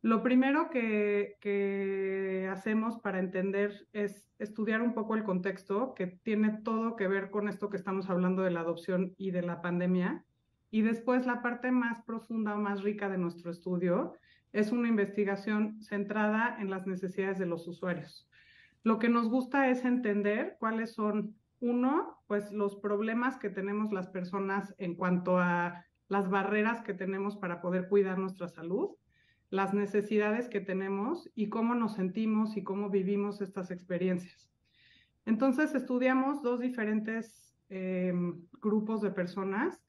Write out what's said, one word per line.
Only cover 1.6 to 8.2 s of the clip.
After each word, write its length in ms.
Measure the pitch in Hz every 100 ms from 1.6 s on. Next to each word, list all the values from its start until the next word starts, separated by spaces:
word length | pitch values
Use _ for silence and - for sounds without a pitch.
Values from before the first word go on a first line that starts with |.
| 196 196 196 196 190 190 190 190 190
hacemos 480 | 190 214 214 226 226
para 200 | 202 185
entender 680 | 185 185 190 196 202 202 -
es 340 | 214 208 208 _ _
estudiar 460 | 214 214 214 220
un 100 | 240
poco 220 | 226 214 220
el 80 |
contexto, 720 | 214 185 190 190 - 196 254 -
que 100 | 180
tiene 540 | - - 214 214 214
todo 320 | - 220 226 226
que 120 | 190
ver 240 | 196 196
con 180 | 208 208
esto 200 | - 208
que 80 | 190
estamos 300 | 196 190 185
hablando 360 | 180